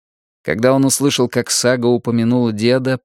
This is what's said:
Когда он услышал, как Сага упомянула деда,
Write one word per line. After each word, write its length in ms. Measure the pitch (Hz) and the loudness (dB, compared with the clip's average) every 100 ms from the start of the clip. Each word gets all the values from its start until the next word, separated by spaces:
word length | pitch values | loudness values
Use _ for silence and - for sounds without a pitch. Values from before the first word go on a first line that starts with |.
| _ _ _ _ | _ _ _ _
Когда 280 | - 80 123 | -6 0 2
он 140 | 135 135 | 2 2
услышал, 420 | - 143 - 123 | 0 -2 0 -2
как 220 | 123 117 | -2 -4
Сага 380 | - 120 127 120 | -2 0 0 0
упомянула 640 | 120 120 117 117 123 120 | 0 0 -2 0 0 0
деда, 480 | 107 117 131 131 127 | 0 0 0 0 -6